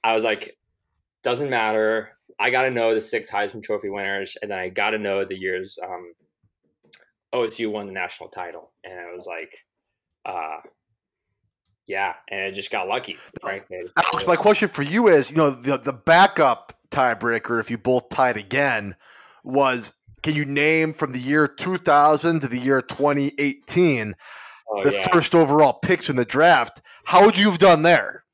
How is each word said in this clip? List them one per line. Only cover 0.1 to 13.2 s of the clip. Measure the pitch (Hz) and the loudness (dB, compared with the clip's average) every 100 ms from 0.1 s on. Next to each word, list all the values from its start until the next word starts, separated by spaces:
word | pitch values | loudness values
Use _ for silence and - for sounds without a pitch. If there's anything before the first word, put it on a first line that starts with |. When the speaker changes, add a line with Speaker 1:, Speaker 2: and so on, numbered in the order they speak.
Speaker 1:
was | 113 | 0
like, | 113 104 - _ _ _ _ _ _ _ | 0 -4 -8 _ _ _ _ _ _ _
"Doesn't | 127 123 143 | -6 -4 -2
matter. | 123 110 110 110 110 107 _ _ _ | -2 0 0 0 -2 -6 _ _ _
I | 113 | -2
gotta | 127 131 | 0 0
know | 120 113 | 0 0
the | 110 | 0
six | 107 117 - | -2 -8 -6
Heisman | 101 101 110 | -6 -6 -8
Trophy | - 104 101 | -8 -6 -6
winners, | 101 98 98 98 - | -8 -6 -6 -8 -10
and | 104 | -10
then | 98 | -8
I | 92 | -8
gotta | 92 104 110 | -4 -4 -4
know | 101 98 95 | -4 -4 -4
the | 95 | -6
years, | 92 92 95 - | -6 -6 -10 -14
um, | 90 90 87 85 _ _ _ _ _ _ _ - _ _ _ | -12 -14 -16 _ _ _ _ _ _ _ _ -20 _ _ _
O | 123 | -4
S | 113 - | -4 -4
U | 110 | -6
won | 104 101 | -6 -10
the | |
national | 95 90 - - | -10 -10 -10 -16
title." | 98 87 85 - _ | -14 -14 -14 -20 _
And | 90 92 | -20 -18
I | 85 | -16
was | 87 90 | -16 -14
like, | 85 80 - _ _ _ _ _ _ | -14 -14 -20 _ _ _ _ _ _
uh, | - 92 78 78 - _ _ _ _ _ _ _ _ _ _ _ - | -12 -10 -10 -12 -16 _ _ _ _ _ _ _ _ _ _ _ -10
yeah, | 95 98 - - | -6 -6 -6 -12
and | 98 | -8
it | 98 | -8
just | 98 98 | -8 -8
got | 110 92 | -6 -4
lucky, | 120 127 92 | -6 -8 -18